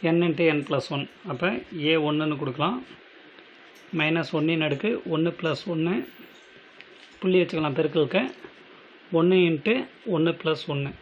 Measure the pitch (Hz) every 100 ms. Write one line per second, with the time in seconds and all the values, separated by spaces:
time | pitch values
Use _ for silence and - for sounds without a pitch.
0 | 165 170 175 147 165 151 139 143 - 143
1 | 139 - 190 131 175 220 - 170 147 160
2 | 151 151 156 147 143 131 156 247 - -
3 | - - - - - - - - - 170
4 | 151 165 151 160 156 165 151 143 214 240
5 | - 156 170 170 160 147 - 165 165 208
6 | - - - - - - - - - -
7 | - - 190 185 175 165 156 135 156 160
8 | 143 185 262 - - - - - - -
9 | - 165 170 185 175 156 175 254 - -
10 | - 170 165 165 160 151 - 143 139 -